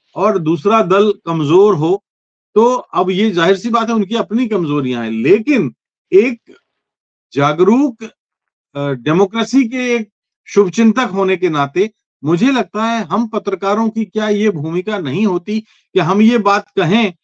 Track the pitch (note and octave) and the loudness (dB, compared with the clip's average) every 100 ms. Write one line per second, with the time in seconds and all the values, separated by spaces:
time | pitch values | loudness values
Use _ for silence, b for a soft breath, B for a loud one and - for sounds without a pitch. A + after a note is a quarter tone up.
0 | _ D#3 G#3 G3 D#3 E3+ G3+ A3+ F3+ G3 | _ -4 -2 0 -2 -2 0 0 2 2
1 | G#3 G3+ E3 E3 D3 F3+ G#3 E3 D#3+ G3 | 2 0 -4 -4 2 4 4 2 0 -2
2 | _ _ _ _ _ G#3 A#3+ B3+ - E3+ | _ _ _ _ _ 2 2 0 -4 -4
3 | F3+ F#3 A3 E3+ E3+ F#3+ A3+ A#3 A3+ A3+ | -2 0 0 2 2 0 0 -2 0 -2
4 | F#3 A3+ - A3+ A#3 G3+ D#3 D3 B2+ B2 | -2 -4 -4 -4 -2 -2 -2 -2 -2 -4
5 | A2+ A2 C3+ A3 A#3 C4 C3+ - _ _ | -4 -2 2 2 2 0 -2 -6 _ _
6 | - F#3 B3 A#3 _ - _ _ _ _ | 0 2 2 -2 _ -20 _ _ _ _
7 | _ _ _ C3 C#3+ D#3 F#3 B3 C#4+ A3+ | _ _ _ -2 -2 2 2 4 0 -4
8 | A3 _ _ _ _ _ _ C#3+ C#3+ C3 | -18 _ _ _ _ _ _ -8 -6 -4
9 | C3+ E3+ G3 A3+ A3 C4 A3+ B3+ B3 A#3 | -2 0 0 0 0 0 0 -2 -2 -2
10 | G#3+ _ _ _ - G3+ F#3 A3 A3+ G#3+ | -4 _ _ _ -2 0 2 4 2 2
11 | A#3+ F#3+ F#3+ F3+ F3+ D3+ C#3 F3+ G#3+ _ | -2 -2 -2 0 0 -2 -2 -2 -4 _
12 | _ _ C#3 E3+ B3+ B3+ F3+ G#3+ A3+ A#3 | _ _ -4 0 0 0 -4 -4 -4 -4
13 | D#3+ G#3 A3+ G#3 G3+ F#3 G3 G#3+ A3+ A3+ | -4 -4 -2 -4 -6 -4 -2 -2 -2 -4
14 | G#3 G#3+ G#3+ G#3 G#3+ E3 D#3 F3 F#3+ G#3 | -6 -4 -2 0 0 -2 -4 -6 -4 -6
15 | C#3+ D#3+ A3 F3 F#3 A3 - _ _ F#3+ | -4 -2 0 -2 -4 -6 -8 _ _ -2
16 | D#3+ G3+ A3 A#3+ G3+ G#3 - G3 E3 A3+ | 0 4 4 4 2 0 -2 -2 0 2
17 | G3+ - | 0 -4